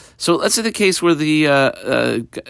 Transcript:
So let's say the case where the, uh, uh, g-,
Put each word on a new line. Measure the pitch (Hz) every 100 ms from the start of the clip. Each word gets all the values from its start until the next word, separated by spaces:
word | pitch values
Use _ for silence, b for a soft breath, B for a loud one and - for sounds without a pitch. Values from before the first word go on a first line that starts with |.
| B B
So | - 170
let's | 214
say | -
the | 220
case | 208 196 175
where | 170
the, | 151 156 156 151
uh, |
uh, | 139 135 - 107 123 120 110
g-, | 113 - -